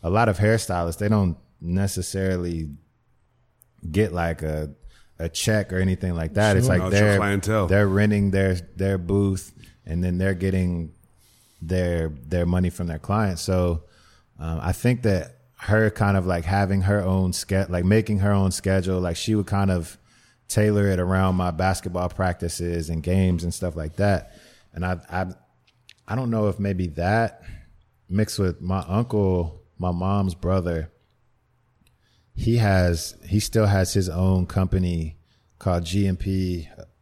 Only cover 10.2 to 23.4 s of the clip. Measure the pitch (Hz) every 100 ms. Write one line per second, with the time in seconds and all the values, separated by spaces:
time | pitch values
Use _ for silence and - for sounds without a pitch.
10.2 | 95 92 95 92 90 87 80 - _ _
11.2 | _ _ _ _ 80 92 87 87 80 73
12.2 | 62 87 85 90 90 - 87 80 - 101
13.2 | 104 87 - 92 90 82 - _ _ _
14.2 | _ _ 80 80 - - 123 123 117 95
15.2 | 73 - _ _ - 107 110 - 101 98
16.2 | 90 87 82 98 98 98 95 101 92 95
17.2 | 92 87 - 95 95 87 90 107 110 104
18.2 | 101 101 95 92 98 95 90 92 90 85
19.2 | - 107 98 101 98 92 80 - _ _
20.2 | _ _ _ - 107 104 101 92 90 95
21.2 | 95 92 90 80 92 95 - 90 90 -
22.2 | 92 87 85 - 87 85 80 82 78 92
23.2 | 92 87